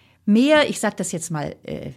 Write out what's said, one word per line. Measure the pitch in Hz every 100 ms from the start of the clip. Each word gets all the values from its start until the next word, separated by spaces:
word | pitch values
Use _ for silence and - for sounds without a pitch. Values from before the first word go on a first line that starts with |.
| _ _ -
mehr, | 214 277 302 190
ich | -
sag | 208 208
das | 180
jetzt | 165 -
mal, | 160 143 -
äh, | - - -